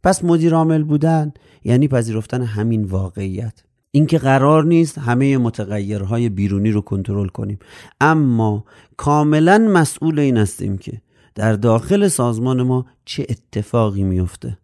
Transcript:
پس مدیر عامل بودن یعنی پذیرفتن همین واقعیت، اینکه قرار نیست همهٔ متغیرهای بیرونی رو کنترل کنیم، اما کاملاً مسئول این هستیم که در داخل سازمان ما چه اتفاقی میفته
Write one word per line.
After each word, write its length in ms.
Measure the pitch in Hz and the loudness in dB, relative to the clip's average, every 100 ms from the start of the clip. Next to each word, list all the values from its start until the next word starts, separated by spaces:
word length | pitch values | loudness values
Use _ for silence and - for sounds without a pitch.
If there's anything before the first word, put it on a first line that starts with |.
پس 200 | 175 185 | 0 0
مدیر 300 | 175 170 165 | 2 2 4
عامل 280 | 160 160 160 | 2 2 0
بودن 500 | 151 147 160 160 151 - _ _ | 0 0 2 0 -2 -8 _ _
یعنی 240 | - 123 143 | 0 2 2
پذیرفتن 540 | 127 113 110 - 123 | 0 -2 -6 -6 -6
همین 420 | 120 104 113 113 | -6 -2 -2 -2
واقعیت، 760 | 101 95 95 101 98 92 113 - _ _ _ | -2 -4 -4 -6 -8 -6 -8 -12 _ _ _
اینکه 280 | 143 151 165 | 0 2 2
قرار 460 | 135 135 135 156 | 2 4 4 4
نیست 340 | 156 170 160 - | 4 2 2 -2
همهٔ 380 | 123 123 139 135 | -2 0 2 2
متغیرهای 920 | 117 - 98 104 98 104 95 117 117 | 0 -4 -6 -6 -4 -4 -4 -2 -2
بیرونی 420 | 95 98 98 107 | -2 -2 0 0
رو 100 | 104 | 0
کنترل 480 | - 98 95 101 98 | -2 -6 -2 -4 -4
کنیم، 300 | - 104 101 - - - _ | -6 -8 -10 -14 -20 -20 _
اما 640 | 147 160 139 113 110 104 - - _ - | 2 2 2 2 0 -2 -8 -20 _ -6
کاملاً 600 | 147 151 151 151 165 208 | 0 2 2 2 4 4
مسئول 600 | 226 180 151 - 156 151 | 4 2 0 -2 -2 0
این 180 | 143 117 | 0 2
هستیم 420 | 101 - 98 95 | 0 -2 -6 -6
که 140 | - 113 _ _ _ | -10 -16 _ _ _
در 180 | - 110 | -4 -2
داخل 560 | 104 117 113 - 202 202 | 0 2 0 2 0 0
سازمان 540 | 151 143 113 127 127 | 0 -2 -2 -2 0
ما 240 | 127 127 131 _ | 0 -2 -4 _
چه 220 | - - - | -12 -10 -8
اتفاقی 760 | 113 _ 110 104 120 110 98 | -8 _ -8 -4 -2 0 0
میفته 560 | 95 92 90 - - 101 | -2 0 -2 -6 -12 -14